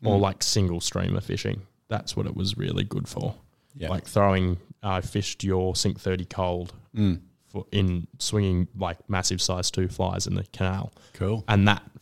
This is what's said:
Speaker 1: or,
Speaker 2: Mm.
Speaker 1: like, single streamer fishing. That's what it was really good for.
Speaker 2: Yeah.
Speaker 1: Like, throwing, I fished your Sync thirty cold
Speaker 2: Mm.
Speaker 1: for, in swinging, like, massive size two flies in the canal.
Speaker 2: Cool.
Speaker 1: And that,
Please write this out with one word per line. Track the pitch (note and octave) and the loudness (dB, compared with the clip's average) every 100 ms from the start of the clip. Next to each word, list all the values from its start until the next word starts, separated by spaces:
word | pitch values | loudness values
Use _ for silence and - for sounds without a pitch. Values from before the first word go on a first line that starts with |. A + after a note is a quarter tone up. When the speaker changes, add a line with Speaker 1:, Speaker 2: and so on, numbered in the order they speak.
Speaker 1:
or, | G#2+ G2+ | 2 4
Speaker 2:
Mm. | |
Speaker 1:
like, | G2 G2 | 4 2
single | - G#2+ F#2 E2+ | 0 2 2 0
streamer | - F#2 F#2 F#2 | -2 -2 0 -2
fishing. | - F#2 G#2+ - - _ _ | -2 -4 -2 -6 -10 _ _
That's | G#2+ - - | -6 -4 -4
what | G2+ | -4
it | - | -2
was | F#2+ - | -4 -2
really | G1+ G1+ | -2 -2
good | G2 - G1+ | -2 -4 -6
for. | - - - _ _ _ - | -6 -6 -6 _ _ _ -10
Speaker 2:
Yeah. | D#2+ | -4
Speaker 1:
Like, | F#2 - | -4 -2
throwing, | G#2+ G2+ F#2+ F#2 F2 - - | 2 4 4 2 0 -6 -10
I | G#2 F#2 | -4 -2
fished | - G#2 G2+ - | -2 -4 -4 -4
your | G2+ F#2 F#2 F2+ | 0 2 2 0
Sync | G#2 - | -2 -2
thirty | G2 F#2 F2 | -2 -2 -4
cold | - F2+ F2+ F2 - - | -2 -2 -2 -6 -12 -10
Speaker 2:
Mm. | A2+ G2+ E2+ - _ _ | 2 2 2 -6 _ _
Speaker 1:
for, | G2 - | -12 -2
in | G#2 F#2+ F2 E2 - | 0 2 0 -4 -6
swinging, | - G#2+ G2 F2+ F2+ F#2+ | -2 0 2 2 0 -2
like, | F#2 E2+ - | -6 -6 -4
massive | F#2+ - F2+ | -2 0 0
size | - F2+ F2 | 0 0 -2
two | - F#2 | 0 -2
flies | - F#2 F#2 F#2 | 0 -2 0 -2
in | |
the | F#2 F#2 | -4 -4
canal. | - F#2 F#2+ - - - | -2 -2 -2 -6 -12 -20
Speaker 2:
Cool. | - G2 A2 G2+ | -4 -2 -2 2
Speaker 1:
And | G#2 G2+ | 6 6
that, | G2+ - - | 4 -2 -18